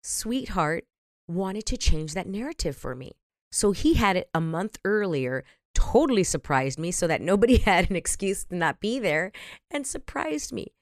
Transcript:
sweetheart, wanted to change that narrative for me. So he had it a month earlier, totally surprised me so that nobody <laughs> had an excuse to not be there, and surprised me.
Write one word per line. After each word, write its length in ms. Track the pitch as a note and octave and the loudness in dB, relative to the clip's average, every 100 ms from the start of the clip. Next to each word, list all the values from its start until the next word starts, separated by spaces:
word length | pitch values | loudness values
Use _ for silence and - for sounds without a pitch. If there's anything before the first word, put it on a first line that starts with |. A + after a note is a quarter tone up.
sweetheart, 840 | - - A3 C4 B3+ F#3 D3+ E3 - _ _ _ - | -8 -8 -4 -6 -4 -2 0 -2 -8 _ _ _ -8
wanted 380 | E3+ F#3+ G3+ - | -4 -4 -6 -6
to 100 | B3+ | 0
change 380 | - D#3+ D#3 | 4 2 0
that 120 | E3+ F#3 | -6 -6
narrative 500 | G3 C4+ E4 E3 C3+ | -6 -8 -6 -6 -6
for 180 | - | -10
me. 180 | B2+ C3 - _ _ _ | -10 -12 -18 _ _ _
So 200 | - G#3 | 0 2
he 220 | G3 D4+ | 4 4
had 220 | E4 G#3 F3+ | 4 4 2
it 140 | - | 0
a 80 | E3 | -2
month 380 | D#3+ E3 G#3 - | -2 -2 -6 -4
earlier, 600 | F#3+ G#3 G3 D3 B2+ B2+ - _ _ | -2 0 0 -2 -2 -4 -8 _ _
totally 500 | - - B3 D4+ A3+ | 2 4 4 4 2
surprised 540 | F3 - - C#3 C3+ C3+ | 2 -2 0 0 0 -4
me 120 | E3 | -6
so 160 | F3+ E3+ | -2 0
that 140 | D#3 | 0
nobody 360 | D#3+ G3 A#3+ A#3+ | 2 4 6 6
<laughs> 20 | |
had 320 | - F3+ F#3 | 6 4 2
an 60 | F#3 | 0
excuse 480 | - - G3 G3 | -2 -4 -2 -4
to 100 | - F3 | -6 -2
not 240 | D#3+ - | -2 0
be 180 | G#3+ C4 | -4 -2
there, 340 | G3 D3+ F#3 - - - _ | 0 0 -2 -8 -20 -20 _
and 160 | D4 C4+ | -8 -6
surprised 680 | - - C#4+ D#4+ D4+ - | -10 -10 -6 -4 -4 -6
me. 200 | B3 - _ | -10 -10 _